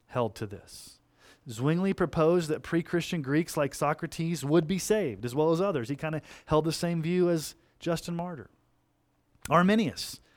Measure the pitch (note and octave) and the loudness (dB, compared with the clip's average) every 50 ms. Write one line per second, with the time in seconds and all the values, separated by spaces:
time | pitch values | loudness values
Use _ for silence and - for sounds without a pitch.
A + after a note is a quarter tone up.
0 | _ _ - B2+ A#2+ A2 G#2 - A#2 G2+ G2+ F#2 - - - - - - - _ | _ _ -2 -2 -2 -2 -2 -6 -10 -10 -10 -12 -16 -18 -20 -20 -20 -20 -20 _
1 | _ _ _ _ _ - - _ _ C#3 A2+ G#2+ B2+ D3 D#3+ F3 F#3+ G3 F#3+ - | _ _ _ _ _ -20 -20 _ _ -12 -6 -2 0 0 2 2 2 0 0 0
2 | F#3 D3+ - E3+ D#3 D#3+ F3 F3+ E3+ D3+ D#3 D3+ - - - E3 D#3+ - - F3 | 0 0 2 4 4 6 6 4 2 0 -2 -4 -4 -2 -2 -2 0 0 -2 -2
3 | D#3+ - - E3+ C#3 B2+ C#3+ D#3 - - - D#3+ D3 C3+ - - D#3 C#3+ D#3 - | -2 -2 -4 -4 -2 0 0 0 0 0 -2 -2 -2 -2 -2 0 0 0 0 -2
4 | - D#3+ - - E3 E3 E3+ D#3 - C#3+ D3+ F3 E3 D3+ G3 F3+ - - G#3+ A3 | -6 -8 -6 -4 -4 -2 -2 -2 0 2 4 4 4 2 0 -2 0 0 0 2
5 | G3 C#3+ G#2+ F#2+ A2 A#2+ A#2+ C#3+ D3+ D#3+ E3 E3 F#3+ G3+ F#3 C#3 A#2 A2 C#3+ C#3 | 0 -2 -4 -6 -6 -4 0 2 2 2 2 2 2 0 -2 -2 -4 -4 -6 -6
6 | - D#3 D#3 D3+ - - - - - - D#3 D#3 D#3 E3 D3+ - - E3+ E3+ E3+ | -6 -6 -6 -6 -8 -10 -16 -20 -2 2 2 2 4 2 -2 -2 -2 -2 -2 -2
7 | D3+ E3 F3+ F3+ F3+ F3 E3+ D#3+ D3 - - _ _ _ _ _ - F3 E3+ D#3+ | -2 0 2 2 4 4 2 0 -2 -6 -12 _ _ _ _ _ -4 -4 -4 -4
8 | - - E3+ E3+ F3 F3+ F3 C3+ G2+ - _ _ _ _ _ _ _ _ _ _ | -4 -6 -8 -6 -8 -8 -10 -14 -16 -18 _ _ _ _ _ _ _ _ _ _
9 | _ _ _ _ _ _ _ _ - - C#3+ E3 F3+ F#3 G#3+ A3 A3 C#3+ F#2+ - | _ _ _ _ _ _ _ _ -2 2 4 6 6 6 4 4 2 0 -4 -6
10 | - - - - _ _ _ | -8 -10 -12 -14 _ _ _